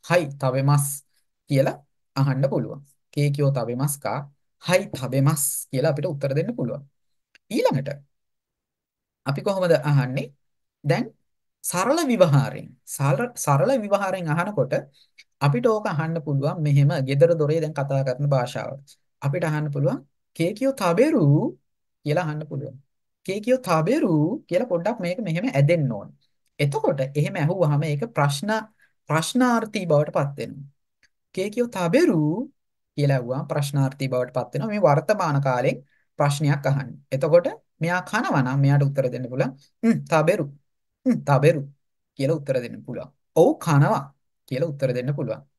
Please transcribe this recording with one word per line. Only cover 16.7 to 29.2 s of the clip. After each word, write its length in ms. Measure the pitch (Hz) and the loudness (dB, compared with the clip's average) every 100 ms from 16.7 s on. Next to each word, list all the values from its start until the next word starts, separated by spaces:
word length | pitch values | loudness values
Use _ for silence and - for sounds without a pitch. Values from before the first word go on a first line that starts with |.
| 143 143 165 | 4 4 2
ගෙදර 300 | 131 139 165 | -2 4 4
දොරේ 260 | 165 147 160 | 4 2 0
දැන් 140 | 156 | -2
කතා 280 | 156 139 139 | -4 -2 -2
කරන 240 | 135 127 143 | -2 -2 0
භාෂාව. 420 | 135 120 - 110 139 - - _ _ | 0 0 -6 -10 -12 -16 -20 _ _
අපිට 220 | 143 175 | -4 -2
අහන්න 220 | 170 151 151 | -2 -2 -4
පුළුවන් 300 | 143 147 247 - _ _ - | -2 -2 -2 -10 _ _ -4
"කේකියෝ 380 | 165 208 269 | -4 0 -2
තබෙරු" 520 | 269 190 170 285 311 147 147 254 - _ _ _ _ 147 | 0 0 4 4 6 4 4 2 -6 _ _ _ _ -2
කියලා 180 | 156 | -2
අහන්න 180 | 165 151 | -2 -6
පුළුවන්. 320 | 156 147 - 120 _ _ _ _ - | -8 -10 -10 -16 _ _ _ _ -8
"කේකියෝ 320 | 196 208 254 | -6 0 0
තබෙරු" 540 | 254 160 160 285 269 160 156 262 | 2 0 2 2 2 2 2 -2
කියලා 280 | - 175 - | -2 -2 0
පොඩ්ඩක් 280 | 175 180 226 | -2 -2 -4
මේක 200 | 175 180 | -4 -4
මෙහෙම 260 | 202 160 240 | -4 -4 -2
ඇදෙන්න 460 | 139 143 175 135 | 2 4 4 0
ඕන. 160 | 104 - - _ _ _ _ | -4 -10 -20 _ _ _ _
එතකොට 400 | 143 440 - 143 135 | -2 0 0 0 -2
එහෙම 240 | 151 156 196 | -2 -2 -2
ඇහුවාම 460 | 151 190 156 143 | -2 0 2 2
ඒක 200 | 160 147 233 | 0 -4 -4
ප්‍රශ්න, 420 | - 143 143 208 220 214 _ _ _ _ | -2 0 -2 -2 -2 -4 _ _ _ _
ප්‍රශ්නාර්ථී 760 | 156 | -2